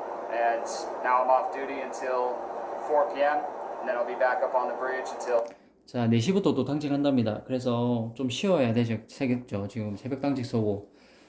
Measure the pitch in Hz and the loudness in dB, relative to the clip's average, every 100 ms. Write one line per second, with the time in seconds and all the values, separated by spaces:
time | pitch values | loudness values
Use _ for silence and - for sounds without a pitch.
0 | - - - 117 117 117 - - - - | -8 -8 -6 0 2 2 -2 -6 -6 -4
1 | 123 127 127 127 123 139 135 135 123 - | 2 2 6 4 4 -4 -6 -6 -6 -6
2 | 131 127 123 123 - - - - - 147 | -2 0 0 -2 -6 -8 -8 -8 0 2
3 | 143 135 143 147 - - - - 135 123 | 2 2 2 2 -2 -8 -8 -8 -4 -2
4 | 120 123 127 120 127 127 127 123 131 123 | -2 2 2 2 2 2 0 -2 -4 -4
5 | 120 - 123 120 117 - _ _ - 127 | -6 -6 0 0 0 -10 _ _ -10 -2
6 | 117 117 123 196 170 127 127 147 147 139 | 2 4 4 4 4 2 0 -2 0 0
7 | 143 127 107 104 - 131 123 120 120 120 | 2 4 2 -2 -4 -4 0 0 0 0
8 | 113 117 131 120 202 170 120 113 117 110 | -2 -4 -4 -2 2 4 4 4 2 0
9 | - - 135 123 - 104 101 113 107 101 | -6 -4 0 0 -2 -6 -4 -6 -6 -6
10 | 120 135 143 131 117 117 107 101 - - | -6 -4 -2 -2 0 0 0 0 -6 -20
11 | - - | -20 -20